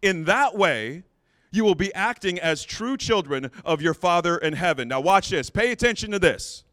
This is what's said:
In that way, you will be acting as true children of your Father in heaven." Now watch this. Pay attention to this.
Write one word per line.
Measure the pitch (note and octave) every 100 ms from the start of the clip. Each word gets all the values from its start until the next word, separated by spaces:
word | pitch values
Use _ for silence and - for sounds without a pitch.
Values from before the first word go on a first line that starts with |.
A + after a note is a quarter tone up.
In | G3+ F#3
that | D#3+ A3 C#4 G#3
way, | F#3+ B2 A2 D3+ - _ _ _ _
you | F#3+
will | A3
be | E3+ G3
acting | F#3 G#3 B3 G3 F3+
as | E3 D#3+
true | - - A3+ C4
children | - A3 D3 C#3 C3 - -
of | D#3
your | D#3+
Father | D#3 F3+ F3 F3 E3+
in | D#3
heaven." | D3+ F3+ C#3+ A#2+
Now | C3
watch | D3+ G3 -
this. | F3 C3
Pay | - A#3
attention | A#3+ A#3+ A3+ G#3+
to | G3+
this. | F3 G#2 - - _